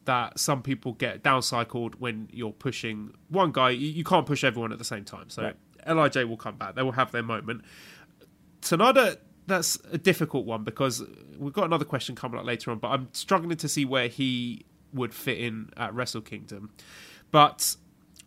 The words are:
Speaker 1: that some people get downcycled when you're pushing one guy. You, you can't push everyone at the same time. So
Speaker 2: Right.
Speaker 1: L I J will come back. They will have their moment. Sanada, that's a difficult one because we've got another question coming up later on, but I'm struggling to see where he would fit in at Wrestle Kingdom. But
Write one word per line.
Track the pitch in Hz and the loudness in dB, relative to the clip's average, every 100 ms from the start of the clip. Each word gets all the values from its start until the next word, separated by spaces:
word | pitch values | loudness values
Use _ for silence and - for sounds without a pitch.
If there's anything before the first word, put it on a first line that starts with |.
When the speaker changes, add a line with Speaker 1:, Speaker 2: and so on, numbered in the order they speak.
| - | 0
Speaker 1:
that | 127 113 - | 0 0 -2
some | - 139 | 0 0
people | 135 131 131 | 0 -4 -4
get | 110 123 95 | -4 -4 0
downcycled | 147 131 120 123 113 120 117 - | 4 4 4 0 -2 -4 -6 -4
when | 123 110 110 | -6 -6 -10
you're | - 110 | -8 -8
pushing | - 139 - 117 107 107 - _ | -4 -6 -4 -6 -6 -10 -14 _
one | 175 175 | 2 2
guy. | 135 127 | 4 4
You, | 127 147 | 4 -2
you | 156 | -4
can't | 156 185 | 2 4
push | 143 143 | 4 2
everyone | 135 117 113 | 2 0 -4
at | 110 | -6
the | |
same | 117 107 | -8 -8
time. | 98 95 - | -10 -16 -14
So | - | -8
Speaker 2:
Right. | 110 - _ - | -6 -8 _ -16
Speaker 1:
L | - 160 | 0 4
I | 156 | 4
J | 139 | 4
will | 120 113 | -2 -4
come | 113 101 | -8 -10
back. | 101 | -8
They | 110 | -2
will | 131 | -2
have | 123 123 | 2 0
their | 120 | 0
moment. | 117 110 87 117 - - - - - _ - _ _ _ | -2 -4 -4 -8 -10 -20 -20 -20 -20 _ -20 _ _ _
Sanada, | - 170 233 269 220 - - _ - | 0 6 8 8 6 0 -12 _ -2
that's | 185 165 - - | 0 2 -2 -4
a | 165 | 0
difficult | 196 170 160 139 | 2 4 2 -2
one | 117 113 | -2 -4
because | 107 - 135 110 - - 69 71 | -6 0 0 0 -8 -14 -20 -10
we've | 139 | -6
got | 170 | 0
another | 175 165 143 | 2 2 0
question | 131 - | -4 -4
coming | 123 127 117 | -6 -6 -6
up | |
later | 117 117 - | -4 -4 -4
on, | 113 | -4
but | 113 | 0
I'm | 135 127 | -2 -2
struggling | - - 190 165 165 | -8 0 2 2 -4
to | 151 | -2
see | - 135 | -2 0
where | 131 120 | 0 0
he | 113 131 127 120 120 - _ _ | 0 0 0 -4 -8 -14 _ _
would | 135 120 | -4 -4
fit | - - 113 | -4 -4 -2
in | 120 110 107 | -2 -6 -10
at | - 113 | -8 -6
Wrestle | 113 123 117 | -4 -4 -6
Kingdom. | 107 104 104 101 107 - - - - - - | -10 -14 -12 -14 -14 -18 -20 -20 -20 -20 2
But | 156 147 - - - _ _ _ - | 6 6 6 -4 -4 _ _ _ -20